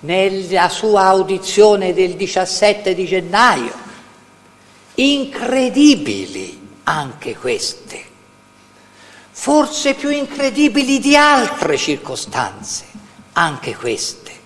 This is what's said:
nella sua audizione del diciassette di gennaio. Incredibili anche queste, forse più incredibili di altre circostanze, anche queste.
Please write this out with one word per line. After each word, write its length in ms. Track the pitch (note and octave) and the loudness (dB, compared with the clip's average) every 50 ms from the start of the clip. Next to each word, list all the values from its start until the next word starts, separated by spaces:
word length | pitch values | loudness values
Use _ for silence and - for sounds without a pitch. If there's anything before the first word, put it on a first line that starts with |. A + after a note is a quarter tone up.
nella 680 | - D3+ E3+ F#3+ F#3+ G3 F#3+ F#3+ F#3+ E3+ F#3 F3+ F3 F3 | -6 -2 0 2 2 0 0 -4 -6 -2 0 2 2 2
sua 340 | - - - A3 G#3 G3+ | 0 -2 0 2 4 4
audizione 880 | F#3+ F#3+ F#3+ F#3+ F#3 F#3+ F#3+ F3+ - - - G3+ G#3 G#3+ G#3 G3 F#3+ F3+ | 6 6 4 4 2 0 -2 -4 -4 -4 4 6 6 6 6 4 2 -2
del 220 | F3 F3 F#3+ F3+ F3 | 0 0 0 0 0
diciassette 800 | D#3+ G3 F3 - F#3+ F#3 F3+ - - G#3 G#3 G3+ G#3 - F#3+ F#3 | -4 -6 -4 -2 -2 -2 -2 0 2 2 2 2 2 -2 -4 -2
di 100 | F3 F#3+ | -2 -2
gennaio. 680 | D#3+ F3+ F#3 E3+ E3+ F3+ G#3 A#3+ B3 G3 C#3 A#2+ A#2 - - - - - - - - - _ _ _ _ _ _ _ _ _ _ _ _ _ _ _ - | -2 -2 -4 -4 -2 0 4 4 4 4 0 -4 -8 -10 -12 -18 -18 -20 -20 -20 -20 -20 _ _ _ _ _ _ _ _ _ _ _ _ _ _ _ -4
Incredibili 1800 | - C4 C#4 C#4+ C#4 C4 - - - B3 B3 B3+ C4 B3+ B3+ - C#4 D4 D4 C#4 - - - G2+ G2 F#2+ F2+ - F#2+ F#2 F2+ - - - - - - _ | 0 0 0 0 0 -4 -6 -8 -6 -4 -2 0 0 0 0 2 6 6 6 6 4 0 -6 -6 -6 -8 -10 -10 -12 -12 -12 -14 -20 -20 -20 -20 -10 _
anche 520 | - D#3 D#3 C#3+ C3+ A#2 - - C3 A2 | -4 -4 -4 -4 -8 -12 -12 -12 -12 -12
queste, 680 | - - B2+ A#2 G2 - - - - - - - - - - _ _ _ _ _ _ _ _ _ _ _ _ _ _ _ _ _ _ - - - - - _ | -6 -4 -4 -4 -4 -4 -8 -10 -12 -18 -18 -18 -18 -18 -20 _ _ _ _ _ _ _ _ _ _ _ _ _ _ _ _ _ _ -20 -20 -20 -20 -20 _
forse 640 | _ - - - D4 D4+ D4+ D4+ D4+ - - C#4+ C4+ | _ -8 -2 2 2 2 2 2 -2 -4 -2 -2 -2
più 140 | C#4 - C#4+ | -2 -2 -4
incredibili 880 | C#4+ D4 C#4 C#4 C#4+ C#4+ C#4 C4+ G#3 C#4 D4 C#4+ G#3 C#4+ C#4 B3 C#4 C4+ | -2 -2 -4 -6 -6 -4 -4 -2 0 2 2 2 2 0 0 2 0 0
di 160 | - C#4+ C#4+ | 2 4 4
altre 640 | D4 D4 D4 D4 C4+ A#3 - - - - D#3 D3 | 6 6 6 4 4 2 -2 -4 -4 -2 -2 -2
circostanze, 1080 | - - - D3 - - - C3 - - - - C3 A#2+ F#2+ F#2+ - - - - - - - - - - - - - - _ | -2 -2 -4 -4 -4 -6 -10 -10 -10 -10 -8 -6 -4 -4 -4 -8 -12 -14 -12 -12 -12 -14 -16 -20 -20 -20 -20 -20 -20 -20 _
anche 420 | _ - E3+ D#3+ D3 A#2+ - B2+ G#2+ | _ -2 -2 -2 -2 -8 -10 -10 -10
queste. 580 | - A#2+ A#2+ A2 - - - - - - - - - - | -6 -6 -6 -4 -4 -6 -10 -10 -14 -18 -20 -20 -20 -20